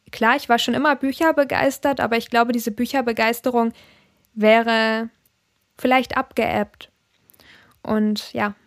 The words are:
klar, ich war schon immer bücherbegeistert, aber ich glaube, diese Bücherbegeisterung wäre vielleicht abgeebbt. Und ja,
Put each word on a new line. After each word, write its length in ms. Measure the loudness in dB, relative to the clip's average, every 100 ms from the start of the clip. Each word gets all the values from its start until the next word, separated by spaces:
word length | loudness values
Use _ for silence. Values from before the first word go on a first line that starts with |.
| -14
klar, 240 | -2 2 2
ich 140 | 2
war 80 | 0
schon 160 | 0
immer 220 | 0 0 0
bücherbegeistert, 1000 | -2 0 0 2 0 2 0 0 -4 -2
aber 200 | -2 -2
ich 100 | 0
glaube, 240 | 0 2
diese 200 | 0 -4
Bücherbegeisterung 1000 | -6 -4 -2 -2 0 0 0 -2 0 -2 -4 -20 _ _ _ _
wäre 720 | 0 4 4 4 0 0 -2 -6 _ _ _ _ _ _ -4
vielleicht 400 | 2 2 0 -4
abgeebbt. 720 | -4 -4 -2 -2 -4 -10 -20 _ _ _ _ _ _ -20 _ _
Und 500 | -4 0 0 -2 -6
ja, 220 | -4 -4 -6